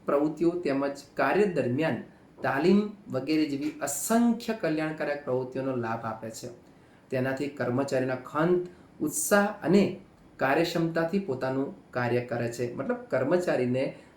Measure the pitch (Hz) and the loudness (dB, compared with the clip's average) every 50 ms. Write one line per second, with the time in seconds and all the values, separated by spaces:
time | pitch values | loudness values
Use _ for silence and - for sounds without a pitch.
0 | - - 143 143 147 156 151 - 170 165 175 175 - 147 135 139 143 139 139 - | -4 0 2 2 2 0 0 2 2 2 2 0 -2 0 0 0 -2 -2 -4 -8
1 | - - - - 135 139 156 185 208 196 170 147 123 123 123 139 160 156 123 104 | -14 -12 -4 -2 0 2 4 4 2 2 2 0 0 0 0 0 0 0 0 -2
2 | 101 - - - - - - - - 131 131 139 156 180 196 208 214 208 - - | -6 -10 -18 -20 -20 -20 -14 -6 -4 -2 0 2 4 6 6 6 4 2 -4 -12
3 | - - 127 131 135 147 156 156 151 143 139 135 147 151 147 - 143 143 - - | -10 -6 -4 -4 -2 0 2 2 2 0 0 -4 -4 -6 -6 -6 -6 -6 -4 -4
4 | - - 220 233 240 240 226 - - - 214 - - 160 156 156 156 156 156 - | -2 0 2 4 4 4 2 0 -2 -6 -6 -2 -2 0 0 0 -2 -2 -4 -4
5 | 151 147 143 143 - 139 127 127 127 123 - 135 131 135 131 123 117 113 113 113 | -4 -4 -4 -4 -2 -2 -2 -2 -2 -4 -4 -4 -4 -2 -2 -2 -2 -4 -4 -4
6 | - 113 110 - - 110 - - - 120 - - - - - - - - - - | -6 -6 -8 -8 -10 -12 -12 -12 -12 -14 -14 -16 -20 -20 -20 -20 -20 -20 -20 -20
7 | - - - 131 127 135 135 135 147 139 - - 127 120 120 131 139 139 139 131 | -10 -4 -2 0 0 0 0 -2 -4 -4 -4 -4 -2 0 0 0 0 2 0 0
8 | 131 131 131 127 - - - 147 160 180 180 180 175 - - - - - - - | 0 0 -2 -4 -6 -6 -2 2 2 4 4 2 0 -4 -10 -18 -20 -18 -10 -6
9 | - 151 - - - - 208 202 202 208 214 - - 139 175 202 185 - - - | -4 -4 -2 -2 0 4 4 4 4 4 0 -2 0 4 6 6 6 4 0 -6
10 | - - - - - - - - 135 135 143 156 165 165 - 170 165 165 165 165 | -12 -20 -20 -20 -20 -16 -6 -2 0 2 4 4 2 2 2 0 0 0 0 0
11 | 160 165 - 202 196 - 131 120 131 127 135 135 139 143 - - - - - 127 | -2 0 0 -2 -2 -2 -4 -4 -2 -2 -2 -2 -2 -4 -6 -12 -14 -8 -4 -2
12 | 120 120 120 123 120 - 120 120 120 117 - - 123 120 - - 139 - 247 - | 0 2 2 0 0 -2 -4 -4 -2 -4 -4 -4 -4 -4 -4 -6 -4 -4 -4 -6
13 | - - - 127 127 143 170 180 175 - 151 - 123 123 123 131 135 - - - | -4 -2 -2 0 2 2 2 2 2 2 0 2 2 2 2 0 0 -2 -4 -8
14 | - - - | -18 -20 -20